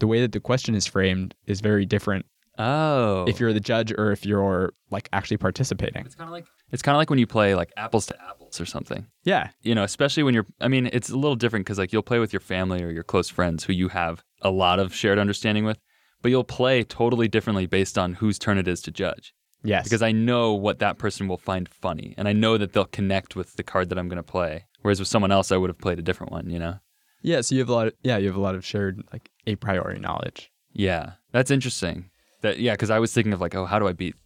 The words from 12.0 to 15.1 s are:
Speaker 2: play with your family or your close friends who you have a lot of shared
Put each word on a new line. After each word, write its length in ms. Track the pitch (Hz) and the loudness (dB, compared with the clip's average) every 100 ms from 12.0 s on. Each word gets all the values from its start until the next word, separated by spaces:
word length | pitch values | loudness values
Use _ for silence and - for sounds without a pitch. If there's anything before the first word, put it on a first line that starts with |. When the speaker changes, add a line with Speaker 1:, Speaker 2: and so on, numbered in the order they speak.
Speaker 2:
play 160 | - 120 | 0 0
with 140 | 113 | 0
your 80 | 98 | -4
family 420 | - 92 92 92 | -4 -2 -2 -2
or 80 | 87 | -4
your 120 | 82 | -6
close 240 | - 95 87 | -2 0 0
friends 360 | - 90 82 | 0 0 -2
who 80 | - | -2
you 160 | 92 92 | -2 0
have 340 | 92 85 85 _ _ | -2 -4 -6 _ _
a 80 | 98 | 0
lot 280 | 95 92 90 | 2 4 4
of 160 | 95 | 2
shared 240 | - 110 | 0 2